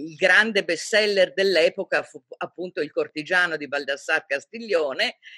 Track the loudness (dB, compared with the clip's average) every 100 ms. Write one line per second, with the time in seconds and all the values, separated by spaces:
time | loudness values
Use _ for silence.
0 | -10 0 4 4 4 0 -2 -4 0 0
1 | 2 2 2 2 2 4 2 2 -2 -2
2 | -4 -10 -20 -12 -12 -10 -8 -6 -4 -4
3 | -4 -6 -2 0 0 -2 -6 -6 -4 -6
4 | -2 -2 -2 -6 -6 -14 -2 0 0 -2
5 | -4 -4 -16